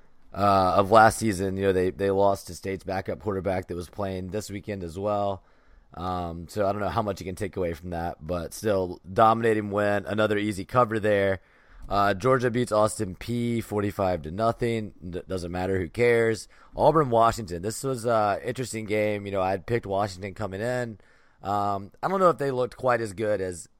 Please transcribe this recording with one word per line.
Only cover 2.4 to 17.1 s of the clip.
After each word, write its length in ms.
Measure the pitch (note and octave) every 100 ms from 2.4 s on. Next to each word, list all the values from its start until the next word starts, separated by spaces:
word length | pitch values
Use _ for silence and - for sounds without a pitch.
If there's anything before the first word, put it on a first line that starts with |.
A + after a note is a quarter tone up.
| -
to 60 | E2+
State's 280 | G2 F#2+
backup 360 | F#2+ F#2 G2 E2
quarterback 480 | G#2 F#2+ F2+ F#2 F#2
that 80 | F2
was 140 | E2+
playing 380 | - G2 F#2 F#2
this 200 | G#2 G2
weekend 320 | G2 F#2+ G2
as 140 | F2 D#2+
well. 420 | G#2 G#2 G2+ F#2+ _ _ _ - _ -
Um, 520 | F#2 F2+ F2 E2 E2
so 180 | G#2+ G2
I 40 |
don't 100 | G2+
know 80 | G2
how 120 | E2
much 180 | G#2 F#2+
you 40 | F2
can 100 | F2+
take 200 | G2+ G2
away 160 | F2
from 180 | E2+ F2+
that, 260 | E2+ E2+ - D#2
but 280 | F2 D#2+
still 460 | - A2 G2 F2+ F2+ F2
dominating 600 | F#2+ A2+ A2+ A#2 G#2+ G#2
win, 340 | G2+ G#2 G2+ -
another 320 | G#2 G#2+ G#2
easy 280 | G#2 F#2 F#2+
cover 340 | A2 G2+ A2
there. 400 | G#2 G2+ G2 F#2+ _ _ _ - -
Uh, 260 | G2 G2+
Georgia 360 | G2 A#2 C3 B2
beats 200 | A#2 A#2+
Austin 440 | G#2+ G#2+ - G2 F2+
Peay 480 | - A#2+ A#2+ A#2
forty-five 600 | - G#2 G2+ F#2+ F#2+ F2
to 80 | D2
nothing. 600 | F2+ A2+ - A#2+ A2+ G#2 - F#2
D-, 140 | F2 -
doesn't 240 | F#2+ E2+
matter, 260 | F2+ F#2 F#2+
who 80 | D#2+
cares? 600 | - A#2+ A#2 A2+ A2 - - - -
Auburn, 360 | B2+ D#3 C#3